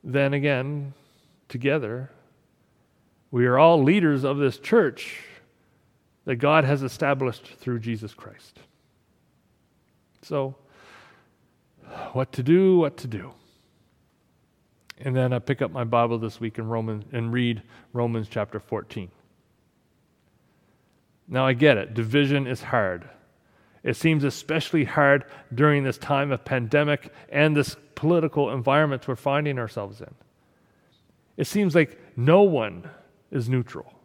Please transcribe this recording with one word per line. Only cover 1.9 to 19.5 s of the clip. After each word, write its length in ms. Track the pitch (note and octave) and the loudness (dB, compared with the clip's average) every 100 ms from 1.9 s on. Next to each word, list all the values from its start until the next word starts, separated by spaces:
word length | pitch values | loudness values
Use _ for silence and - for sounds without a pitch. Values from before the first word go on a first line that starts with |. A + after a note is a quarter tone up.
| A#2+ C3+ - _ _ _ _ _ _ _ _ _ _ _ | -8 -12 -18 _ _ _ _ _ _ _ _ _ _ _
we 160 | B2+ B2 | 0 2
are 120 | B2+ | 6
all 260 | E3 E3+ | 6 6
leaders 400 | C3+ G3+ E3+ C#3 | 4 4 2 0
of 140 | C3+ C#3+ | -2 0
this 200 | C#3 - | -2 -2
church 640 | - A#3 D#3+ - - - - - _ _ _ _ _ _ _ _ - | 0 2 2 -2 -16 -16 -20 -20 _ _ _ _ _ _ _ _ -8
that 120 | B2 | -2
God 260 | C#3+ D#3 | 4 4
has 180 | C3+ C#3+ | 4 0
established 680 | C3+ - D3 C3+ C3 A2 - - | -2 -2 -2 0 -2 -6 -18 -14
through 220 | - A#2+ | -6 -6
Jesus 340 | A2+ A2+ G#2+ | -4 -8 -8
Christ. 460 | - G2 G2+ - _ _ _ _ _ _ _ _ _ _ _ _ _ _ _ _ _ | -16 -20 -20 -20 _ _ _ _ _ _ _ _ _ _ _ _ _ _ _ _ _
So, 340 | - D3+ C3+ C3+ _ _ - - - _ _ _ _ _ _ _ - - - | -8 -4 -4 -10 _ _ -20 -20 -20 _ _ _ _ _ _ _ -20 -14 -8
what 180 | B2+ C3 | -6 -6
to 100 | - | -4
do, 340 | B2+ E3+ F#3+ F3+ | 2 4 6 4
what 200 | D#3 - | 2 -4
to 100 | C3 | -10
do? 240 | G#2+ G#2+ - _ _ _ _ _ _ _ _ _ _ _ _ _ _ _ - | -10 -12 -20 _ _ _ _ _ _ _ _ _ _ _ _ _ _ _ -12
And 160 | C3+ B2+ | -4 -2
then 180 | B2+ | 0
I 60 | B2 | -2
pick 240 | - C3+ | -4 -4
up 80 | A#2 | -2
my 120 | G2+ | -4
Bible 360 | A#2+ A#2+ A#2+ A#2 | 0 2 2 0
this 200 | A2 - | -6 -6
week 200 | A2+ A2 | -8 -8
in 80 | A2 | -6
Romans 380 | A2+ A2 G#2+ G#2 | -4 -4 -8 -8
and 220 | A#2+ A2+ | -6 -4
read 300 | A#2+ A#2+ A2+ - - _ | 0 0 -2 -8 -20 _
Romans 360 | B2 A#2+ A2+ G#2+ | -4 -2 -2 -6
chapter 300 | A#2 G#2 G#2 | -6 -6 -8
fourteen. 500 | - A2 - - F#2 _ _ _ _ | -8 -10 -8 -14 -14 _ _ _ _